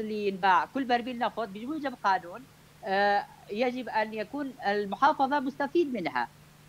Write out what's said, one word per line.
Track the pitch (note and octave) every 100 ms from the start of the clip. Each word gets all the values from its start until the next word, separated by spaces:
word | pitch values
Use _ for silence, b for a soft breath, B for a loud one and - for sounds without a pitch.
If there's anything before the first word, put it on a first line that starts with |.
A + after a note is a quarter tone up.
اللي | G#3+ G#3+ G3+
ينباع، | G3 G3 F3 D#3
كل | C4
برميل | B3 A#3+ A#3 A#3+
نفط | A3+ G#3 A3
بموجب | G3+ A#3+ D#4 C#4 B3
قانون، | G#3 F#3 E3+ G#3 C4 - - -
آه، | G#3 G3 G3+ G3+ - - -
يجب | G#3 B3+ B3+ A3+
أن | A3 A3
يكون | A3 G#3 C#4+ C#4 G#3 G3+
المحافظة | G#3 G3+ G3 C#4+ D4+ C4+ D4
مستفيد | C4 - C#4+ E4+ D#4
منها. | A#3+ D#3 B2 A#2 - - -